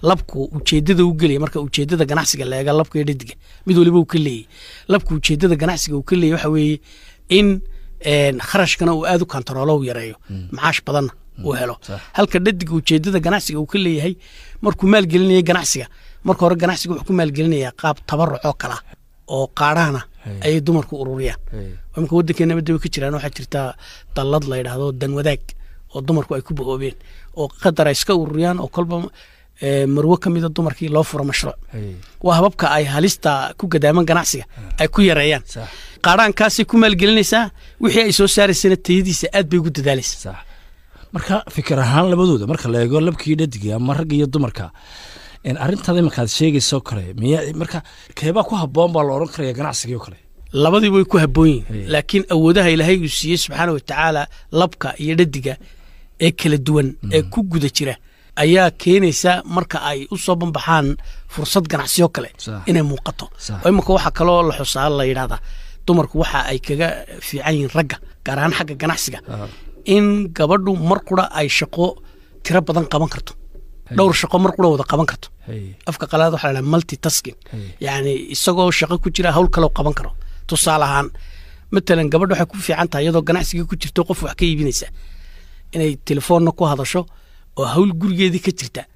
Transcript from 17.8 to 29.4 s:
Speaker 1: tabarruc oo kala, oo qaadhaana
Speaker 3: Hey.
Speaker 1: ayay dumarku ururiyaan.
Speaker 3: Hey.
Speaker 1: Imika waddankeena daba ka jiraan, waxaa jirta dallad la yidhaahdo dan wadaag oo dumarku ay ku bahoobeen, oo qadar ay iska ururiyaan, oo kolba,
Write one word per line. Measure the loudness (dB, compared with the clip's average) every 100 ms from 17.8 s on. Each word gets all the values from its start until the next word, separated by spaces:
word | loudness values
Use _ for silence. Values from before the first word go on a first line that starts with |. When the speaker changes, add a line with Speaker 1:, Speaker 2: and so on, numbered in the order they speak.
| -4 -4 -4
Speaker 1:
tabarruc | 0 0 0
oo | -4
kala, | -4 -8 -10 -12 -20 _ _ -8
oo | -4 -4
qaadhaana | 0 0 2 0 -2 -8 -18
Speaker 3:
Hey. | -14 -6
Speaker 1:
ayay | -2 0
dumarku | 2 0 0 -8
ururiyaan. | -8 -4 -6 -6 -10
Speaker 3:
Hey. | -10 -10 -14 -12 -6
Speaker 1:
Imika | 0 0
waddankeena | 0 2 2 0
daba | 0 -2
ka | -2
jiraan, | -4 -4
waxaa | -4 -8 -12
jirta | -8 -6 -6 -10 -20 -20 -10 -6
dallad | 0 0 -2
la | -6
yidhaahdo | -6 -6 -6
dan | -4 -6
wadaag | -2 -2 -2 -6 -16 -18 -20 -14
oo | -12
dumarku | -2 -2 -2
ay | -6
ku | -6
bahoobeen, | -6 -4 -4 -6 -10 -20 -20 -18 -8
oo | -8
qadar | 0 0 2 2
ay |
iska | 2 0 0
ururiyaan, | 0 -2 -2 -2
oo | -6
kolba, | -4 -4 -4 -8 -12 -20 _